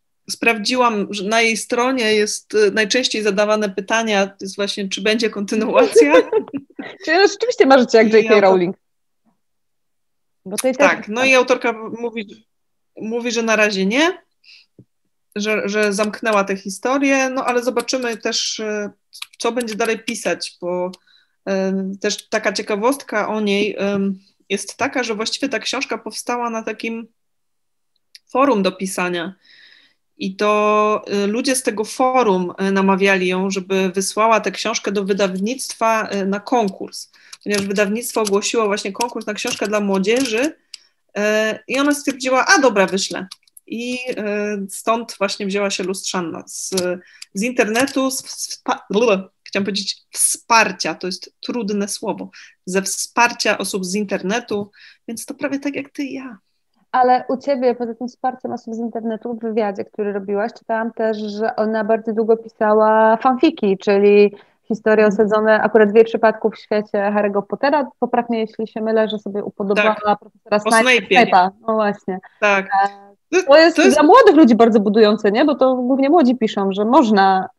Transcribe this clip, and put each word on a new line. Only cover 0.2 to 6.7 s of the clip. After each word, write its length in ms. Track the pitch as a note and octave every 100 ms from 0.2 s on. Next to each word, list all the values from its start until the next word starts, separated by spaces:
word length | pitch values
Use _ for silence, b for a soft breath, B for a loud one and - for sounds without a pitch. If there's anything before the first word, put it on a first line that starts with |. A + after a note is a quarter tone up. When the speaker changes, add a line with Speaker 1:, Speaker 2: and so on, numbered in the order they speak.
| -
Speaker 1:
sprawdziłam, 800 | - A3+ A3 G#3 B3+ A#3+ G#3 G3
że 140 | G#3
na 180 | F#3+ A3+
jej 160 | A3+ A3
stronie 560 | - A#3+ B3+ C4 G#3+ G#3+
jest, 380 | G#3 - -
y, 180 | G#3 G#3
najczęściej 520 | G3+ G#3+ B3+ B3+ A3
zadawane 460 | G#3 G3+ G#3 G#3+ G#3
pytania, 600 | G3 G3 A3+ A3+ G3+ G3 -
jest 140 | G3 G3
właśnie, 340 | G3+ G#3 G3
czy 120 | F#3+
będzie 280 | G#3 A3 A3
kontynuacja. 840 | G#3+ G3+ A3 - - A4+ A#4 D4 B4 - A4 - C#4+
Speaker 2:
<laughs> 460 | -